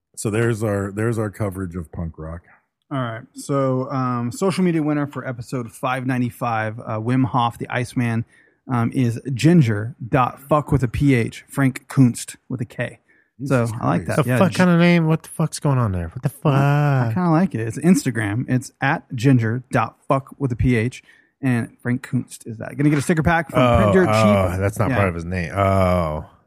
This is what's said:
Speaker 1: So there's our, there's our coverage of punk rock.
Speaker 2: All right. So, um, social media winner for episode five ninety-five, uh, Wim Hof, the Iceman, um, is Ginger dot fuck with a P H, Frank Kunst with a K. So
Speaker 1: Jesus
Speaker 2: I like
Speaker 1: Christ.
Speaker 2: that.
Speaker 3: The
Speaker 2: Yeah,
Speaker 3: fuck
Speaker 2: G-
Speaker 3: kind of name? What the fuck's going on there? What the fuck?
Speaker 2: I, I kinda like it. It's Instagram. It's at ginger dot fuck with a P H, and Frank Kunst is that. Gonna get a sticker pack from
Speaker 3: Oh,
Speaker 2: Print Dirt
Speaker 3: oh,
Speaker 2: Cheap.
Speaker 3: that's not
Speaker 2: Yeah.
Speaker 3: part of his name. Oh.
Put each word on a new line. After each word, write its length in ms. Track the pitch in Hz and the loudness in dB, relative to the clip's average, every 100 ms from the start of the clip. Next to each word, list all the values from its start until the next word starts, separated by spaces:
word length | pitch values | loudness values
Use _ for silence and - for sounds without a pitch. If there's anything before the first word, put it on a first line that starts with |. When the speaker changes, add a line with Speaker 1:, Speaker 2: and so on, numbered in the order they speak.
| _ - | _ -8
Speaker 1:
So 120 | 113 | -4
there's 340 | 104 117 107 | 0 0 0
our, 280 | 110 101 98 | -2 -2 -4
there's 260 | 101 113 113 | -4 -4 -2
our 100 | 107 | -4
coverage 460 | - 104 92 90 87 | -4 -6 -6 -8 -8
of 160 | 80 | -10
punk 260 | - 82 - | -10 -10 -10
rock. 240 | 78 85 - _ _ _ _ | -14 -14 -18 _ _ _ _
Speaker 2:
All 80 | 139 | -8
right. 240 | 120 113 - | -6 -10 -16
So, 560 | - - 139 135 131 135 | -18 -4 -2 0 -2 -4
um, 400 | 139 127 123 120 | -4 -4 -4 -6
social 320 | 117 190 185 | -2 -2 0
media 180 | 180 165 | 0 0
winner 240 | 151 147 143 | 0 -2 -4
for 200 | 135 123 | -8 -10
episode 440 | 123 120 131 117 | -10 -8 -8 -8
five 340 | - 131 131 127 | -6 -4 -4 -2
ninety-five, 760 | 127 123 - 123 110 110 110 | -2 -2 -4 -4 -2 -4 -6
uh, 40 | 117 110 | -8 -6
Wim 260 | 110 131 127 | -2 0 0
Hof, 320 | 131 117 - | 0 0 -2
the 100 | - | -6
Iceman, 560 | 120 120 - 120 113 113 _ _ _ - | -6 -4 -4 -2 -2 -6 _ _ _ -4
um, 200 | 123 117 | -2 -2
is 260 | - 123 113 - | 0 -2 -2 -6
Ginger 640 | 123 135 175 117 104 113 - 123 | 0 4 6 4 0 -4 -10 -2
dot 320 | 139 123 - | 0 0 -4
fuck 300 | - 151 - | -2 -2 2
with 120 | 135 | 0
a 40 | 123 | 0
P 260 | - 143 127 | 0 2 2
H, 280 | 113 - - | 0 -6 -10
Frank 380 | - 135 127 - | -2 -2 -2 -4
Kunst 480 | - 123 117 - - _ | 4 4 4 -8 -16 _
with 140 | 117 | -10
a 40 | 127 | -8
K. 340 | - 120 - _ _ _ _ | -8 -10 -10 _ _ _ _
So 220 | 135 127 117 | 0 0 0
Speaker 1:
Jesus 120 | 110 | -2
Speaker 2:
I 60 | 131 | -2
like 180 | 170 175 | -2 0
Speaker 1:
Christ. 120 | - | -2
Speaker 2:
that. 60 | |
Speaker 3:
The 60 | 123 | 0
Speaker 2:
Yeah, 80 | 123 | 2
Speaker 3:
fuck 140 | 185 | 2
Speaker 2:
G- 60 | - | 2
Speaker 3:
kind 120 | 180 | 4
of 100 | 170 | 4
name? 280 | 175 175 160 | 4 4 2
What 160 | 160 | 0
the 60 | - | -4
fuck's 300 | - 160 - | -4 -4 -2
going 180 | 151 131 | 0 2
on 120 | 113 | 0
there? 160 | 92 85 | -2 -4
What 120 | - | -6
the 60 | 143 | -6
fuck? 240 | - 156 | -2 0
Speaker 2:
I, 540 | 139 139 143 147 135 117 | 2 4 2 2 2 0
I 40 | |
kinda 180 | 113 175 | 0 2
like 220 | 156 190 | 2 2
it. 60 | 110 | -2
It's 160 | 113 123 | -6 0
Instagram. 680 | 160 254 - 117 104 110 - | 2 4 2 -2 -2 -2 -2
It's 240 | 123 - - | -2 -4 -4
at 240 | 139 165 - | -2 -2 -4
ginger 500 | 120 135 127 110 123 - | 0 4 4 2 -4 -2
dot 260 | 127 110 - _ | -2 -2 -6 _
fuck 260 | 139 - - | -2 -2 -6
with 120 | 139 | -6
a 20 | 123 | 0
P 200 | 131 120 | 2 2
H, 280 | 117 - - _ _ _ | 0 -6 -18 _ _ _
and 340 | 135 120 - - | -2 -2 -4 -8
Frank 260 | 120 123 - | -6 -4 -4
Kunst 400 | 123 - - - | -6 -6 -12 -14
is 100 | 110 | -12
that. 180 | - 123 | -12 -2
Gonna 120 | 147 | 2
get 80 | 147 | 2
a 20 | |
sticker 220 | 131 160 | 0 0
pack 260 | 165 165 143 | 2 0 0
from 100 | 127 | 2
Speaker 3:
Oh, 180 | 123 120 | 4 6
Speaker 2:
Print 160 | 107 | 6
Dirt 160 | 95 107 | 4 4
Speaker 3:
oh, 360 | 107 107 101 92 | 4 6 4 2
Speaker 2:
Cheap. 80 | 90 | 0
Speaker 3:
that's 200 | 98 101 | -2 0
not 120 | 98 | 0
Speaker 2:
Yeah. 40 | 120 | 2
Speaker 3:
part 140 | 98 | 0
of 60 | 85 | -2
his 100 | 85 | -4
name. 260 | 92 82 | -4 -4
Oh. 720 | 92 98 95 92 90 80 76 78 _ | 0 2 2 2 2 0 -4 -8 _